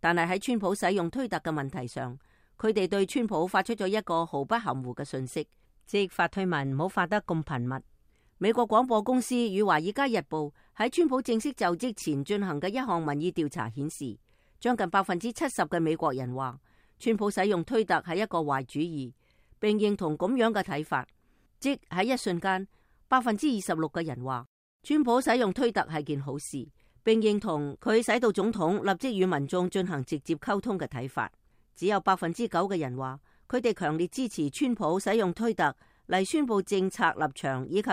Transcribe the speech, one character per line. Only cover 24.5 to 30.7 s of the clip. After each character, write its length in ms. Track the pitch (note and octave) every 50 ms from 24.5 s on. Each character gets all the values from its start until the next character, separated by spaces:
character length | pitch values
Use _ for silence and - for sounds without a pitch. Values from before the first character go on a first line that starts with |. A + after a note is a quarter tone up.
| _ _ _ _ _ _ _
川 180 | - C#4+ D4+
普 180 | C#4+ A#3+ A#3 B3+
使 160 | - - A#3
用 160 | C4 A#3+ G3
推 200 | F#3 - C4+ A#3
特 80 | - G3
係 220 | - - D#3+ D#3 D3+
件 160 | D3 D3+ C#3
好 180 | C#3 C#3+ C3+ D3
事， 300 | - - - C#3 A#2 - _ _ _ _ _ _ _
並 160 | A3 A3 A3+
認 180 | G#3+ G#3+ G#3 G#3
同 380 | G3 A3 D#3+ D3 D3 C#3+ C#3 -
佢 240 | - - F3 A3+ A#3+
使 140 | - A3 A#3
到 140 | B3 A3
總 200 | G3 - F#3 A3+
統 300 | A3+ G3+ E3 D#3+ F#3+ G#3
立 140 | - G3 F#3+ F3
即 200 | - C4+ A3+ F#3+
與 80 | F#3
民 200 | F#3 F3 C#3+ C#3
眾 240 | C#3 - F3+ F3+ F3+
進 160 | - G3 F3+
行 180 | F3 E3+ C#3 C3
直 140 | - E3 D3
接 140 | - - E3
溝 260 | D3+ - - G3+ G3
通 160 | - B3